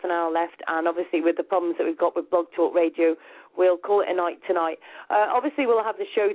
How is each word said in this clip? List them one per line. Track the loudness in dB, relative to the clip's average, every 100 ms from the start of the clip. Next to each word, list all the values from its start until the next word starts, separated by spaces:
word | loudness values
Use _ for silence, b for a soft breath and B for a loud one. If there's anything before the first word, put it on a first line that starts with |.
an | -2
hour | -2 0
left, | 0 -2 -6 -6
and | -2 -2
obviously | -2 -2 0
with | 0 0
the |
problems | -2 -2 0 -2
that | -2
we've | 0
got | -2
with | -2 -2
Blog | -2 -2
Talk | 0 0
Radio, | 2 0 2 0 0 B B B 0
we'll | 2 2
call | 0 0
it | 0
a |
night | -2 -4 -4 -4
tonight. | -2 -2 -4 B B -2
Uh, | 0 2
obviously, | 0 -2 -2 2
we'll | 2
have | 0 -6
the | -4
show | 0 0